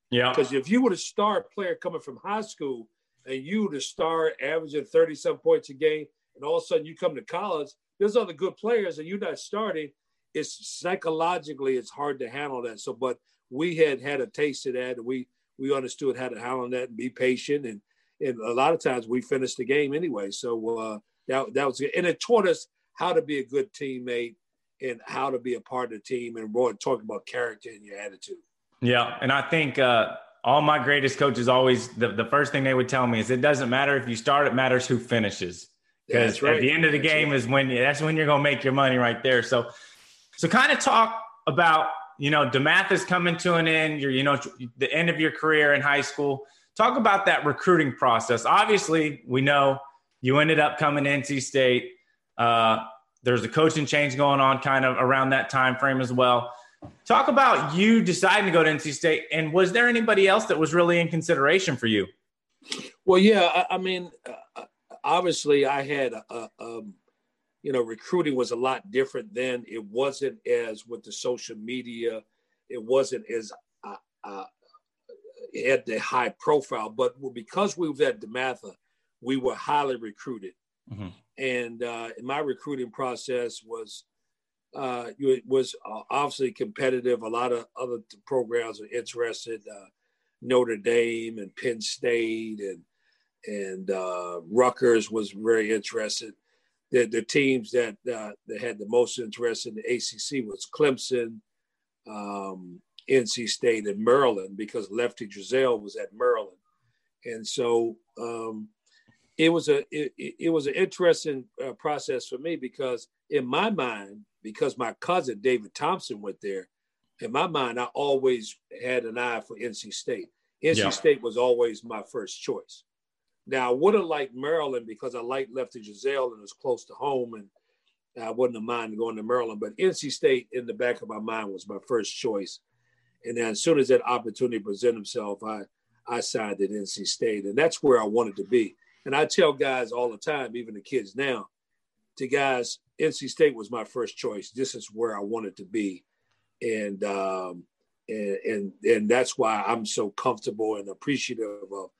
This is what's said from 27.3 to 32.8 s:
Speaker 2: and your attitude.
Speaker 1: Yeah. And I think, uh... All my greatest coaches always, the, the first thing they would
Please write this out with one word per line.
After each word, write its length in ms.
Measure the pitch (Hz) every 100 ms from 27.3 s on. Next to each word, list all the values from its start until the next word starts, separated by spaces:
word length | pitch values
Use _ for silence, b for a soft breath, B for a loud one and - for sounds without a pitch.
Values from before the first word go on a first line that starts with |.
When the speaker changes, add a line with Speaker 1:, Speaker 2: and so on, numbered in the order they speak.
| 123 117 107 117
Speaker 2:
and 160 | 104 104
your 120 | 101
attitude. 400 | 104 95 - - _ _ _ _
Speaker 1:
Yeah. 360 | 120 120 117 -
And 100 | 127
I 100 | 139
think, 380 | 135 160 147 127
uh... 360 | 127 117 104 - - _
All 180 | 120 147
my 160 | 147 151
greatest 400 | 127 143 135 -
coaches 320 | 143 117 120
always, 380 | 127 131 120 - 113
the, 140 | 117
the 160 | 101 110
first 260 | 143 139
thing 120 | 143
they 120 | 135
would 120 | 127